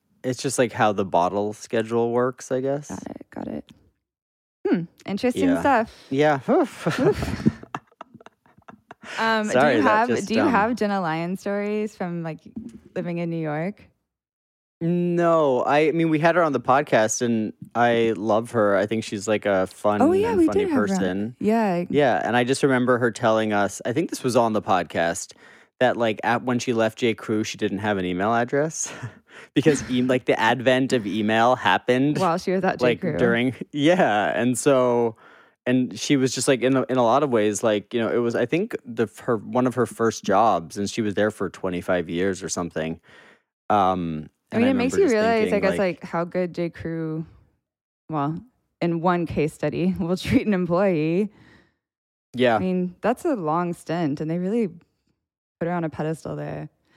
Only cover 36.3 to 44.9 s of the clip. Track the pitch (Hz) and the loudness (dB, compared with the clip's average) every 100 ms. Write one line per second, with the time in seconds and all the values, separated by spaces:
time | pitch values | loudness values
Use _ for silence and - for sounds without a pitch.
36.3 | - 147 127 127 135 - 127 113 135 147 | 0 0 2 2 2 0 2 4 4 4
37.3 | 117 107 101 117 107 - 120 107 120 117 | 2 2 2 2 0 0 -2 0 0 0
38.3 | 113 123 165 220 - - 117 110 - - | 0 0 -2 -2 -8 -8 -4 -4 -4 -4
39.3 | 110 104 123 127 123 113 - 113 - - | -4 -2 0 0 0 -2 0 -2 0 0
40.3 | 98 113 87 82 101 101 - 104 101 107 | 4 4 2 -2 -6 -4 -2 -2 0 0
41.3 | - 95 - 95 87 92 90 82 85 98 | 0 -6 -6 -6 -4 -2 -2 -2 -2 -2
42.3 | 85 85 92 85 78 80 82 _ - - | -2 -6 -6 -6 -6 -6 -8 _ -20 -20
43.3 | _ _ _ - 104 92 92 82 78 - | _ _ _ 0 2 2 0 -4 -6 -10
44.3 | _ - 220 254 254 254 | _ -6 0 2 2 0